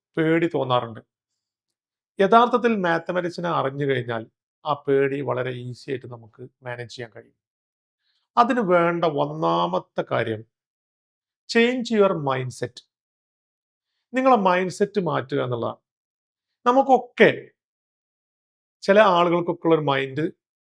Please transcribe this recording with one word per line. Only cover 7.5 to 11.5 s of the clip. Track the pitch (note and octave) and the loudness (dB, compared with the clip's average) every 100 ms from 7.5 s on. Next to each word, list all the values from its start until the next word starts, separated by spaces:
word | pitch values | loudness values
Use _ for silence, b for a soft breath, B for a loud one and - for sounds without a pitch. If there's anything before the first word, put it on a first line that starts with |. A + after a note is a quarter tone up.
| _ _ _ _ _ _ _ _ - | _ _ _ _ _ _ _ _ 0
അതിന് | A#3 B3+ F#3 | 0 0 2
വേണ്ട | F3 E3+ E3+ E3+ C#3+ D3 | 2 2 0 -2 0 -4
ഒന്നാമത്തെ | D#3 E3 E3+ F3 F#3 - - D#3 | -2 -2 0 -2 -4 -6 -8 -6
കാര്യം | C3 A2+ A2 A2 _ _ _ _ _ _ _ _ _ - | -4 -4 -8 -12 _ _ _ _ _ _ _ _ _ -2